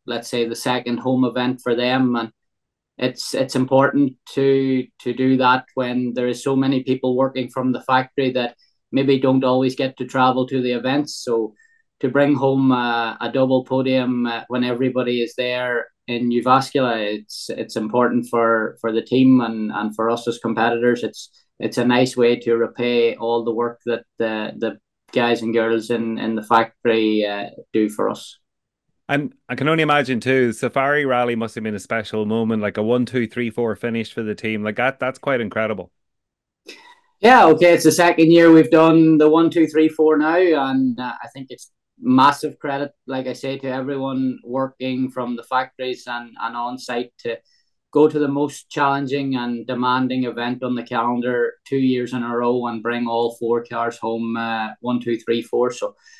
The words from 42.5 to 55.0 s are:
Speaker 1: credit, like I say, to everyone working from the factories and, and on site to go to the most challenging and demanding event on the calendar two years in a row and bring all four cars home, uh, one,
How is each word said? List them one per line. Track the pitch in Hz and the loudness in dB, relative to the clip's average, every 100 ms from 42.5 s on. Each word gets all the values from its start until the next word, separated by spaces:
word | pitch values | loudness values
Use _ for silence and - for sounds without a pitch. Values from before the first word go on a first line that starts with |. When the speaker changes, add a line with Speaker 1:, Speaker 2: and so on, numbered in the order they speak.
| 120 | -8
Speaker 1:
credit, | 147 139 143 _ - | -8 -6 -8 _ -10
like | 131 127 | -8 -8
I | |
say, | 120 135 135 | -8 -8 -8
to | 135 | -6
everyone | 131 131 139 135 131 131 123 | -6 -6 -6 -4 -2 -4 -4
working | 120 127 131 - 131 127 127 | -6 -4 -4 -6 -6 -4 -4
from | 131 120 120 | -4 -8 -8
the | |
factories | - 127 131 - 127 123 - | -4 -4 -4 -6 -8 -8 -10
and, | 120 120 110 | -12 -12 -10
and | 113 120 | -10 -6
on | 123 127 | -8 -8
site | - 123 123 _ | -8 -6 -6 _
to | 120 113 _ _ _ _ _ | -8 -8 _ _ _ _ _
go | - 156 | 4 4
to | 151 | 4
the | 147 | -2
most | 143 143 - - | -2 -4 -6 -10
challenging | - 143 139 139 139 139 131 | -2 0 0 -4 -4 -4 -4
and | 123 120 113 | -4 -6 -6
demanding | 123 127 127 131 131 | -4 0 0 0 0
event | 127 120 120 127 | -2 -4 -6 -4
on | 123 | -4
the | 123 | -6
calendar | 117 123 117 123 120 123 117 - | -4 -4 -2 -2 -2 -2 -2 -4
two | - 135 | -6 -2
years | 131 127 120 | 0 0 -2
in | 123 | -6
a | 120 120 | -4 -2
row | 120 123 120 | -2 -2 -4
and | 113 | -6
bring | 117 120 120 | -6 -4 -4
all | 117 120 - | -2 -4 -4
four | 117 117 | -2 -2
cars | 117 120 117 117 | -4 -6 -6 -6
home, | 113 113 113 117 | -6 -6 -6 -6
uh, | 117 113 110 - | -6 -6 -8 -8
one, | 120 120 | -4 -4